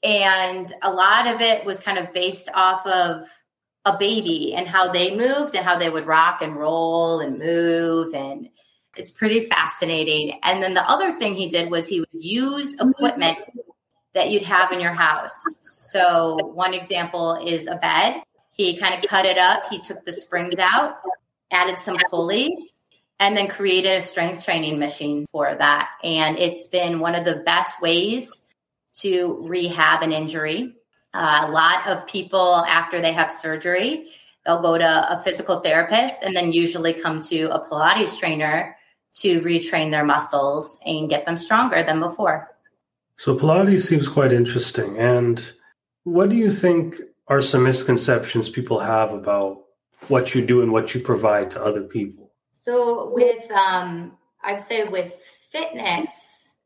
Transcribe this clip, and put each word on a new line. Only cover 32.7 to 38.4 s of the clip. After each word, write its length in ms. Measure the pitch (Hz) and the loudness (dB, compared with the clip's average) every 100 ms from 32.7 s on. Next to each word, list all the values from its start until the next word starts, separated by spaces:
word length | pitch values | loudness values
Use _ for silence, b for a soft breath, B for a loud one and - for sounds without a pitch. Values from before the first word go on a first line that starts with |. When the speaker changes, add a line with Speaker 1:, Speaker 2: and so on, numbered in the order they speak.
| 165 170 175 | 2 2 -2
Speaker 1:
they 120 | 165 | 0
have 200 | 165 156 | 0 0
surgery, 760 | - 160 156 175 180 226 320 B B B B | -2 -6 -6 -2 0 0 -4 B B B B
they'll 180 | - 170 | -2 0
go 140 | 170 165 | 2 4
to 80 | |
a 360 | 165 160 - 175 | 4 4 2 -2
physical 380 | - 175 - 180 | -2 -4 -2 -2
therapist 600 | 170 160 165 220 262 - | 2 2 4 2 2 -2
and 140 | 190 185 | -4 0
then 160 | 175 | 2
usually 400 | 165 170 170 165 | 2 2 0 -2
come 280 | 165 170 156 | -2 -4 -4
to 320 | - 165 160 | -4 -2 0
a 120 | - - | -2 -4
Pilates 500 | 151 160 214 214 - | 0 2 4 0 -2
trainer 580 | 175 156 | -4 -2